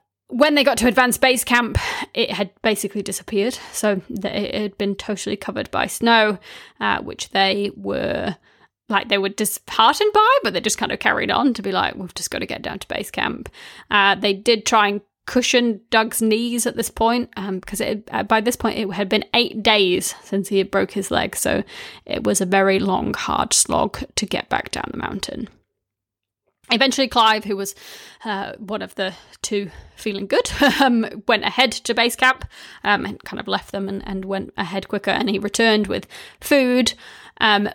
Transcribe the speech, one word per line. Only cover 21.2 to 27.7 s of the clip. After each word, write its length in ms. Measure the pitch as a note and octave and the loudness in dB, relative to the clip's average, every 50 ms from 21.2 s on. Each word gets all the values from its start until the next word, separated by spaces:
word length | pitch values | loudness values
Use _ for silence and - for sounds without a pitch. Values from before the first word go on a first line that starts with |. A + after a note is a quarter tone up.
| - - - | -2 -2 -4
so 280 | - - - - - G3+ - - - - - - - - | -2 -2 0 0 0 -2 -4 -10 -16 -16 -16 -18 -16 -10
it 180 | - - - - | -8 -6 -2 0
was 180 | G#3 G3+ F#3+ | 0 0 0
a 40 | G3 | 0
very 340 | F3+ F#3+ G3 F#3+ G3 F#3+ F#3+ | 2 2 4 4 4 4 2
long, 340 | F#3 G3 F#3 - - - - | 2 0 0 0 0 -2 -4
hard 380 | - - - - - - - - | -4 -4 -2 -2 0 0 2 2
slog 500 | - - - - - - G#3 - - - - _ | 0 2 2 2 0 0 0 -2 -6 -10 -8 _
to 100 | - A3 | -6 -4
get 240 | F#3+ - - - - | -4 -4 -6 -4 -2
back 200 | - - - - | -2 -2 -2 -4
down 200 | - - - - | -6 -8 -6 -8
the 60 | - - | -8 -8
mountain. 520 | - - - F#3 - - - - - - - _ _ _ _ _ _ _ _ _ _ _ _ _ _ _ _ _ _ _ _ _ _ - | -8 -6 -6 -8 -8 -8 -8 -8 -10 -10 -12 _ _ _ _ _ _ _ _ _ _ _ _ _ _ _ _ _ _ _ _ _ _ 0
Eventually, 360 | A#3+ A3 C4 C4+ - - C4+ A#3 | 2 2 4 2 2 2 0 2
Clive, 360 | - B3 A3+ A3 A3 G#3+ G#3+ | 2 4 4 4 2 0 -2
who 120 | G3+ G3+ | -4 -4
was, 200 | G3 G3 G3 | -4 -4 -6